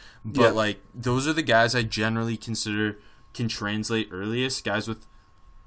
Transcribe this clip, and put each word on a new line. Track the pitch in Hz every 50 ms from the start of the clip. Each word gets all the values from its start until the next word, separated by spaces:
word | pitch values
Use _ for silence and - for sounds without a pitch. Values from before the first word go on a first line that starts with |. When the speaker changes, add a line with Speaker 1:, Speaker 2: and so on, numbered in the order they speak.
| - - - - -
Speaker 1:
but, | 110 - 135
Speaker 2:
Yeah. | 120 113
Speaker 1:
like, | 107 110 107 104 101 - - - -
those | 123 120 123 123 131 135 151
are | 160
the | 160
guys | 151 123 113 113 120 120 120
I | 123
generally | 120 107 - 107 107 113 113 113 113 117 113
consider | 104 - 120 113 - - 110 104 104 107 104 104 - - - - - - - -
can | - 120 113
translate | - - 110 104 104 107 110 - 117 110 107 -
earliest, | 87 92 98 107 113 123 127 131 131 - -
guys | 110 101 107 107 117
with, | 110 - - - - - - - - - - - - - -